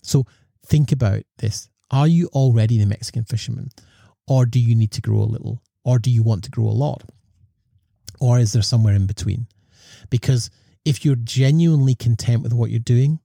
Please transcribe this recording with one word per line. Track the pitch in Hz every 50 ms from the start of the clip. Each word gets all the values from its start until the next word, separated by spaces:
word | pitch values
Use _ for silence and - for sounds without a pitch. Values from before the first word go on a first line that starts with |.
So | - - - 139 131 _ _ _ _ _ _ _ _
think | - - 151 147 -
about | 151 131 117 98 101 104 - _ _ -
this. | - 107 - - - _ _ _ _ _
Are | - 135 143 160
you | 170 170 175 -
already | - 139 135 131 117 113 110 110 120
the | 110 104
Mexican | 101 101 - - - - 117 113
fisherman? | - - 110 - - 113 113 - 131 _ - _ _ _ _ _ _ _ _ _
Or | - 139 131 127
do | 120 113 127
you | 117 117 117
need | 113 110 107
to | - -
grow | - 110 107 104
a | 104 110
little? | 110 - - 110 113 120 _ _ _ _ _
Or | 123 127 123
do | 107 131
you | 120 113
want | 113 117 113 90 -
to | -
grow | - 117 110 107
a | 107 117 139
lot? | 147 - - - - _ _ _ _ _ _ _ _ _ _ _ _ _ _ _ _ _ _ _ - - -
Or | 139 123 120 123
is | 120 104
there | - 117
somewhere | 104 - - 117 110 107 101
in | 101 98
between? | 92 101 - - 101 95 - 117 - _ _ _ _ _ _ _ - - - - -
Because | - 117 - - 131 120 - - _ _ _ _ _ _ _
if | 156 139 -
you're | - 151 135
genuinely | 123 117 113 - 127 131 135 147 165 170 170 160 143 135 131 127
content | - - 120 117 - - - 120 113
with | - 117
what | 120 120 117 110
you're | 110 113
doing | 117 - 120 120 135 143 160 160